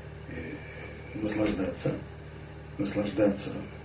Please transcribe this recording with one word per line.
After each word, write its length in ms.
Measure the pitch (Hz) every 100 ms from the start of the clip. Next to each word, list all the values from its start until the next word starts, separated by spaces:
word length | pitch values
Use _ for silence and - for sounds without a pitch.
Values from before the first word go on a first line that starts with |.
| - - -
э, 840 | - - - - - - - - 104
наслаждаться, 760 | 107 107 104 - - - - - - - - - - - - -
наслаждаться 720 | 101 101 104 101 104 98 - - 73 -